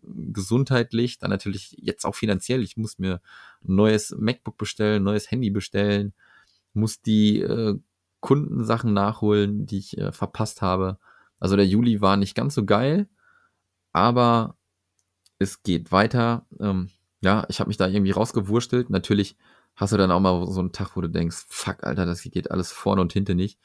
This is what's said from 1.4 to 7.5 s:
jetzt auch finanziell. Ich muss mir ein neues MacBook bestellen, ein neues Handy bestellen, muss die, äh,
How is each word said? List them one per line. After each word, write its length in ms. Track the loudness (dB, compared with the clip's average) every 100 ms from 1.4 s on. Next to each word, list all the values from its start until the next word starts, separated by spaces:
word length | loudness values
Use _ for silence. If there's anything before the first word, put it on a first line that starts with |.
| -4 -8 -12 -10
jetzt 260 | -8 -6 -8
auch 80 |
finanziell. 480 | -4 -2 -2 -2 -2
Ich 140 | -2 -6
muss 240 | -8 -6
mir 220 | -4 -4 -8 -20 -20 _
ein 120 | -2 4
neues 380 | 4 4 0 -4
MacBook 380 | -4 -4 -8 -10
bestellen, 440 | -10 -2 0 0
ein 40 | 0
neues 260 | -2 -2
Handy 180 | -4 -2
bestellen, 640 | -4 -4 -2 0 0 -2 -8 _ _ _ _ _
muss 280 | -2 -2 -2
die, 380 | 2 4 4 2
äh, 400 | 0